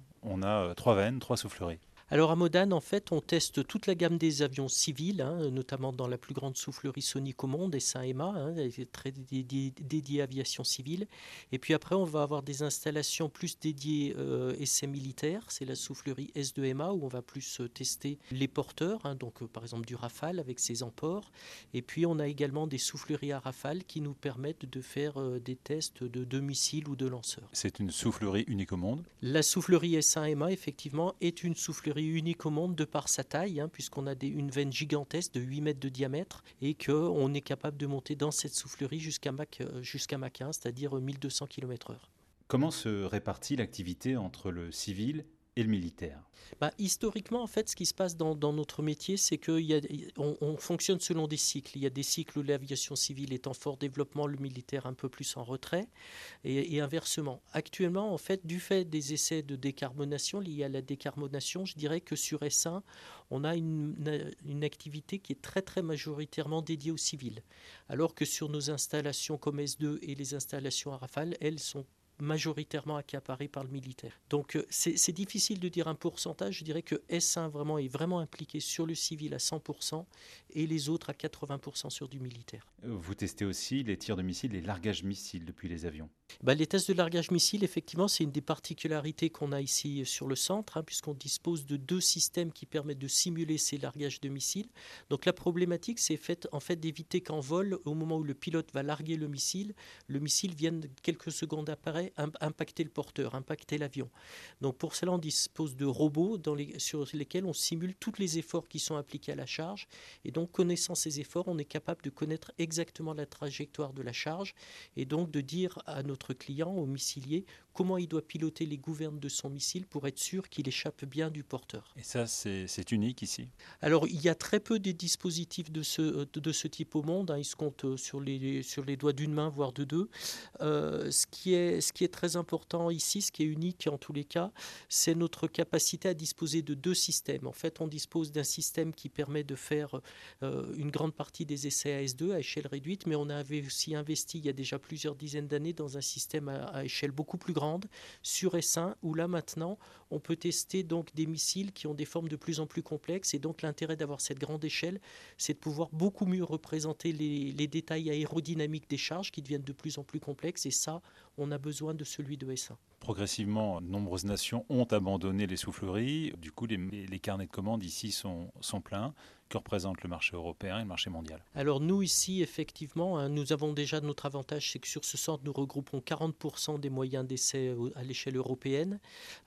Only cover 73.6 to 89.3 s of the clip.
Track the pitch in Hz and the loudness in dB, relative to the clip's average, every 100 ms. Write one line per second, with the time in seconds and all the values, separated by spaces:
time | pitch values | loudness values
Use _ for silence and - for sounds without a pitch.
73.6 | 135 135 131 127 120 - - 147 - 156 | -6 -6 -8 -10 -12 -14 0 0 2 -2
74.6 | - - 170 165 - 165 196 202 - 196 | 0 2 4 4 4 2 -2 2 2 2
75.6 | 175 170 160 156 170 - - - 196 185 | 0 0 0 0 -2 -2 -4 -2 -2 -2
76.6 | 156 156 - 151 - 170 - - 160 147 | -2 -4 0 -2 0 2 4 2 0 0
77.6 | 151 151 131 135 165 180 156 - 151 151 | 0 0 0 0 2 2 0 -6 -8 -4
78.6 | - - 165 165 - 156 147 135 - 160 | -2 0 0 0 -2 -2 -4 -2 0 0
79.6 | - 147 - 156 180 - - - - 156 | -4 -4 -4 -4 -6 -14 -20 -20 -8 0
80.6 | 160 160 139 165 - 139 - - 139 139 | 2 2 2 0 -2 -6 -6 -6 -6 -6
81.6 | 147 - 143 - 139 135 127 120 120 110 | -6 -6 -6 -6 -6 -6 -8 -8 -12 -14
82.6 | - - 117 104 82 98 98 - 101 92 | -14 -12 -6 -4 -4 -2 -2 0 0 0
83.6 | - 135 120 95 - 98 92 87 131 95 | 0 0 0 0 0 0 0 0 -2 -2
84.6 | 85 95 104 90 95 98 - 90 80 - | -2 -2 0 0 0 -4 -6 -8 -8 -8
85.6 | 90 82 85 76 78 - - - 123 143 | -6 -4 -4 -6 -10 -14 -20 0 6 6
86.6 | 156 196 180 180 170 170 160 175 - 208 | 6 4 4 4 4 2 4 6 6 4
87.6 | 190 - - - 202 - 156 143 - 156 | 2 2 -2 2 4 4 2 2 0 -2
88.6 | - 156 156 156 147 - 165 | -4 -4 -2 0 -2 0 0